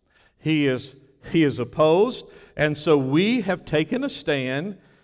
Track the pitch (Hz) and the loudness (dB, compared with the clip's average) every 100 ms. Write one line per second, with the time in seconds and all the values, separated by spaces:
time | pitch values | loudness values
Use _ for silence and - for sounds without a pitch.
0 | _ _ _ _ 151 156 139 127 - - | _ _ _ _ -2 0 2 0 -6 -20
1 | _ _ - 165 147 117 117 - 156 175 | _ _ -2 2 2 0 -6 2 4 4
2 | 240 - - - - - 151 147 170 147 | 2 -2 -14 -20 -14 -4 -2 -2 2 2
3 | 131 151 202 247 190 180 - 156 156 247 | 4 2 2 0 -2 -6 -2 -2 -2 -4
4 | 277 - - 143 131 135 190 190 _ _ | -6 -6 -4 -2 -2 -4 -6 -12 _ _